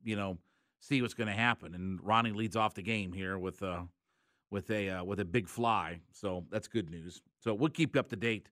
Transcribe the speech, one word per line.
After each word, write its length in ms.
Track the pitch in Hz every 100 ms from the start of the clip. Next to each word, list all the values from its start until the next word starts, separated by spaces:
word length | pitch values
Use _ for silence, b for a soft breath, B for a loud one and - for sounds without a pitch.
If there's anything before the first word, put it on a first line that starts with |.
you 100 | 113
know, 240 | 104 98 87 _ _ _ _
see 220 | - 139
what's 120 | 120
gonna 180 | - 110
happen. 420 | 101 117 - 85
And 260 | 87 95 92
Ronnie 320 | 92 113 117
leads 220 | 104 110
off 200 | 110 107
the 80 | -
game 300 | 101 113 92
here 260 | 95 95 95
with, 220 | 92 -
uh, 200 | 95 87 87 - _ _ _ _ -
with 200 | 101 -
a, 200 | 107 98
uh, 140 | 92
with 140 | 90 98
a 60 |
big 240 | 95 117 92
fly, 520 | - 117 107 82 87 -
so 320 | - 101 90 85
that's 180 | 107 -
good 220 | 113 85
news. 320 | 85 82 - _ _
So 140 | 117
we'll 160 | 107 151
keep 260 | 151 151 143
you 40 |
up 80 | -
to 60 | 107
date 340 | 117 107 -